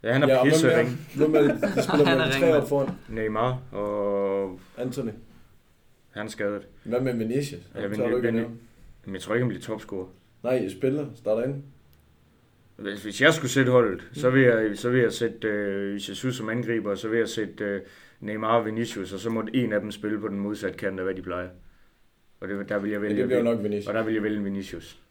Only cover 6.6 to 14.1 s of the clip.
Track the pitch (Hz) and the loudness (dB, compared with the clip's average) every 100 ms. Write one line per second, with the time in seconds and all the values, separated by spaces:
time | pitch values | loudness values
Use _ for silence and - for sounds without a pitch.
6.6 | - - - 120 131 117 110 131 143 87 | -10 -18 -4 -2 0 0 0 -2 -2 -8
7.6 | - 113 101 107 117 123 117 113 113 - | -14 -8 -6 -2 0 2 2 0 -2 -8
8.6 | - - - - - 92 - 110 123 95 | -18 -20 -20 -20 -12 -12 -2 0 0 -2
9.6 | - 110 - 98 92 - _ _ 117 127 | -8 -10 -8 -10 -10 -14 _ _ -2 0
10.6 | 95 - 131 147 139 113 107 110 127 143 | 0 -2 0 0 -4 -6 -2 0 0 -4
11.6 | - - _ - _ _ _ _ _ _ | -10 -20 _ -20 _ _ _ _ _ _
12.6 | _ - 104 101 104 101 143 160 131 139 | _ -10 -8 -6 -8 4 6 6 2 2
13.6 | 123 127 113 90 - | 6 6 4 0 -10